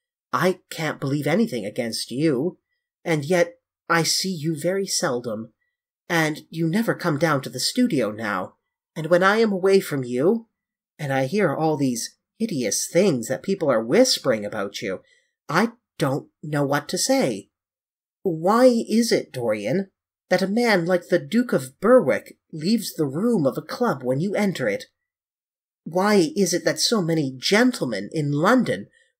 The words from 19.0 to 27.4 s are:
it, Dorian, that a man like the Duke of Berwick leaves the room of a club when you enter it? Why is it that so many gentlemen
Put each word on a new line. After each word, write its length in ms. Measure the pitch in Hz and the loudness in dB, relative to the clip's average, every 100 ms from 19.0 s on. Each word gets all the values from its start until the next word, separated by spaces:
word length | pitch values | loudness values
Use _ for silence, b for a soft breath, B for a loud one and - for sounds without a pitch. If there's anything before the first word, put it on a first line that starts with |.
| 233 | 2
it, 220 | 165 - | 0 -2
Dorian, 580 | 127 117 107 104 180 196 _ _ _ _ | -4 -2 -2 -2 -2 -4 _ _ _ _
that 120 | 180 | -2
a 60 | 190 | 0
man 380 | 220 240 196 165 | 0 2 2 2
like 240 | 180 - | -2 0
the 100 | 175 | -2
Duke 320 | 143 226 247 | 0 0 0
of 260 | 170 131 - | -2 -4 -2
Berwick 580 | 208 254 143 98 - - _ | 4 6 6 0 -4 -20 _
leaves 400 | 160 165 226 180 | -6 0 0 -2
the 120 | - 143 | -4 -2
room 400 | 139 233 220 135 | 0 0 2 2
of 120 | 131 | 0
a 40 | |
club 400 | - - 156 135 | -8 -4 -2 -2
when 200 | 127 135 | -2 -2
you 120 | 196 | -2
enter 360 | 185 202 160 117 | 0 0 0 -2
it? 160 | 98 - _ _ _ _ _ _ _ _ _ | -4 -8 _ _ _ _ _ _ _ _ _
Why 480 | - 175 208 208 156 202 | -6 0 4 4 4 2
is 160 | 190 | 0
it 100 | 175 | 0
that 160 | 165 151 | -2 0
so 220 | - 226 | 0 0
many 320 | 165 160 135 | 0 0 -2
gentlemen 720 | 131 | -4